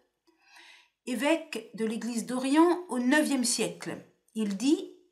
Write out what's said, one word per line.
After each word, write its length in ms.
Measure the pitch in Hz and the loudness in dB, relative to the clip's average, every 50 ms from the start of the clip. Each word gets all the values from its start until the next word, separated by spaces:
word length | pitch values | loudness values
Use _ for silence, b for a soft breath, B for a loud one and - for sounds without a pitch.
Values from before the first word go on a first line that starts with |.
| _ _ _ _ _ b b b b b b b b b b b b b b _ _ | _ _ _ _ _ b b b b b b b b b b b b b b _ _
évêque 640 | - 254 214 262 294 330 320 - - - 226 - - - | -6 -4 -2 2 2 2 0 0 -6 -10 -10 -10 -10 -6
de 100 | 196 220 | -4 -4
l'Église 400 | 220 233 220 - 226 247 226 - | -4 -4 -4 -6 -4 -4 -4 -4
d'Orient 580 | - 247 254 254 269 277 311 330 359 330 349 - - | -4 -4 -4 0 2 6 6 6 6 4 0 -2 -4
au 100 | 254 254 | -4 -2
neuvième 460 | 247 247 285 302 277 - 277 262 240 | 2 4 4 4 4 2 0 0 0
siècle. 600 | - - - 214 170 - - - 175 120 98 - - _ _ _ _ _ | 0 0 0 -2 -4 -4 -8 -10 -10 -10 -10 -14 -18 _ _ _ _ _
Il 220 | 226 220 202 196 190 | -4 -4 -4 -2 0
dit, « 340 | 233 277 320 381 - - - - _ _ | 2 2 2 2 0 -6 -16 -20 _ _